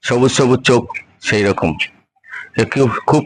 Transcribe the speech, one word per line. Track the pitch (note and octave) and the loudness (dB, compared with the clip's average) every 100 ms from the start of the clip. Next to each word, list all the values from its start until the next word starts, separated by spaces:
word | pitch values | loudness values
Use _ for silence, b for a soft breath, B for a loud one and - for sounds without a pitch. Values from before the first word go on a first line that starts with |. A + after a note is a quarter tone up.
সবুজ | - B2 C3 | -4 2 2
সবুজ | - B2+ B2+ | 2 2 2
চোখ, | - A#2+ A#2+ - - _ | 2 2 0 -10 -16 _
সেই | - G#2+ | -4 0
রকম। | G2+ F#2 E2+ D#2 - _ _ _ B B B - | 0 0 -2 -4 -8 _ _ _ B B B -2
সে | - | -2
খুব, | C#3 B2+ - - | 0 0 0 0
খুব | D3+ | 0